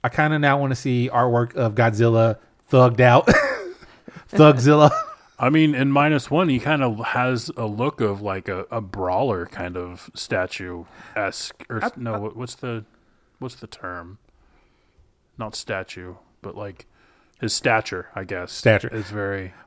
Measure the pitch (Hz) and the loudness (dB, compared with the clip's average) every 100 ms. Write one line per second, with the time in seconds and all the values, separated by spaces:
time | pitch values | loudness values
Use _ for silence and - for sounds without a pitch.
0 | 151 - 151 151 147 139 139 123 135 123 | -2 0 0 2 2 2 0 -2 0 0
1 | 123 120 123 117 120 - 117 107 117 107 | 0 2 2 2 0 -2 -2 2 2 4
2 | 117 113 113 107 _ _ _ 131 127 117 | 2 4 2 0 _ _ _ 6 6 6
3 | 123 123 - 605 571 508 381 370 - - | 6 6 6 4 2 -4 -10 -16 -20 -20
4 | - - - - 151 135 127 151 151 622 | -20 -20 -6 6 8 8 4 6 6 4
5 | 640 - _ _ 123 156 156 135 139 139 | -6 -14 _ _ 0 4 2 2 2 2
6 | 147 147 - 151 180 127 139 151 131 107 | 2 0 0 0 0 0 0 0 0 -2
7 | 117 127 127 123 - - 110 104 131 - | -6 -2 -2 -2 -6 -8 -8 -4 -6 -2
8 | 110 101 104 95 92 92 101 117 98 95 | -4 -4 -6 -8 -8 -10 -8 -10 -10 -6
9 | 92 92 131 95 85 - 90 87 90 90 | -4 -2 -2 -4 -6 -10 -10 -8 -10 -14
10 | - - - 101 92 - 92 87 85 - | -18 -16 -6 -4 -4 -8 -12 -12 -16 -20
11 | - - 98 - - - - 117 202 - | -12 -6 -6 -6 -14 -14 -10 -6 -6 -6
12 | 120 107 104 110 123 - 127 113 104 _ | -8 -8 -8 -10 -14 -12 -10 -10 -12 _
13 | _ _ _ _ 131 - 113 - 92 90 | _ _ _ _ -16 -14 -20 -16 -12 -12
14 | 85 98 _ _ _ _ _ _ _ _ | -16 -20 _ _ _ _ _ _ _ _
15 | _ _ _ - 110 - - 98 92 - | _ _ _ -14 -12 -12 -8 -8 -10 -14
16 | 90 90 _ _ 101 98 101 92 - _ | -16 -18 _ _ -16 -14 -14 -16 -20 _
17 | _ _ _ _ 113 - 135 113 - 92 | _ _ _ _ -6 -2 0 0 -2 -10
18 | - - 95 95 90 - 123 107 120 110 | -10 -14 -10 -10 -10 -2 2 2 0 -10
19 | 95 104 98 98 92 - | -10 -8 -6 -6 -10 -16